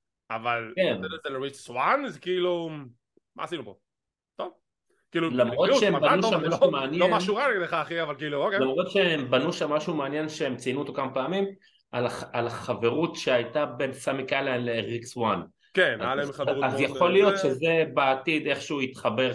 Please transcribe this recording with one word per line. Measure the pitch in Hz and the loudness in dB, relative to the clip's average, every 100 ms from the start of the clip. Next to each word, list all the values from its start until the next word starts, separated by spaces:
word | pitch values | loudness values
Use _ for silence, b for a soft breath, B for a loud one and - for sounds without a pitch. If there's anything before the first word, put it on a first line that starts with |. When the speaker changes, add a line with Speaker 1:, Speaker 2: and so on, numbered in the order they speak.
| _ _ - | _ _ -10
Speaker 1:
אבל | 113 117 120 113 175 | -6 -2 -2 -4 -2
Speaker 2:
כן. | 180 107 | 0 0
Speaker 1:
לתת | 92 | -6
את | - | -8
זה | 147 | -8
לריץ' | 135 139 135 | -6 -8 -10
סואן, | - 120 151 269 269 | -10 -2 2 2 0
זה | 147 | -8
כאילו, | 175 180 180 175 165 156 131 _ _ _ _ - | -4 -2 0 -2 -4 -10 -14 _ _ _ _ -12
מה | |
עשינו | 160 165 | -8 -8
פה? | 104 95 _ _ _ _ _ - | -10 -16 _ _ _ _ _ -10
טוב. | 359 - _ _ _ _ _ | -10 -12 _ _ _ _ _
כאילו, | 170 165 | -2 0
Speaker 2:
למרות | 123 117 - 185 | 2 2 2 4
Speaker 1:
כאילו, | 269 | 4
Speaker 2:
שהם | 214 151 | 4 4
Speaker 1:
מזל | 156 | 4
Speaker 2:
בנו | 190 | 4
Speaker 1:
טוב, | 220 | 4
Speaker 2:
שם | 180 | 2
Speaker 1:
זה | 160 | 0
Speaker 2:
משהו | 165 | 4
Speaker 1:
לא, | 277 | 4
Speaker 2:
מעניין. | 143 135 165 | 4 -2 2
Speaker 1:
לא | 180 214 | 4 4
משהו | 185 | 2
רע | 208 277 | 0 2
נגדך, | 208 165 | 0 -2
אחי, | 165 147 170 | -2 -2 -4
אבל | 160 139 | -4 -4
כאילו, | 151 143 | -4 0
אוקיי. | 180 196 | 0 2
Speaker 2:
למרות | 131 139 180 | 0 0 0
שהם | 202 180 156 127 | 2 2 2 2
בנו | 127 156 | 2 2
שם | 175 151 | -2 0
משהו | 151 151 | 0 0
מעניין | 160 135 147 156 | -2 -2 -2 -4
שהם | 156 143 123 | -4 -4 -4
ציינו | 131 135 | -4 -4
אותו | 139 | -4
כמה | - 131 | -4 -4
פעמים, | 131 135 190 196 196 b b _ | -2 -2 0 -2 -4 b b _
על | 123 120 | -2 -2
הח-, | - - | -4 -6
על | 120 117 | -4 -4
החברות | 113 - 110 117 135 165 - | -4 -6 0 0 2 -2 -2
שהייתה | - 123 117 151 143 | 2 2 2 -2 -2
בין | 127 135 | -2 -6
סמי | 123 - 135 135 | -4 -4 -4 -2
קלהן | 135 139 123 | -2 0 -2
לריק | 120 117 104 117 | -2 -2 -2 -6
סואן. | 113 123 110 95 85 _ b | -8 -2 0 0 -4 _ b
Speaker 1:
כן, | - 170 113 | 2 2 2
Speaker 2:
אז | 120 | -2
Speaker 1:
היה | |
להם | 139 143 | -2 -4
חברות | 139 139 139 | -4 -2 0
Speaker 2:
אז | 135 | 0
Speaker 1:
מאוד, | 135 | 0
Speaker 2:
יכול | 139 131 175 | 0 2 4
Speaker 1:
אה, | |
Speaker 2:
להיות | 190 202 196 | 6 6 4
Speaker 1:
זה | |
Speaker 2:
שזה | 139 127 160 165 151 | 0 0 2 2 2
בעתיד | 135 135 131 170 156 147 | 2 2 2 0 -2 0
איכשהו | 139 - 147 | -4 -4 -4
יתחבר | 131 127 127 113 127 | -4 -2 -2 0 0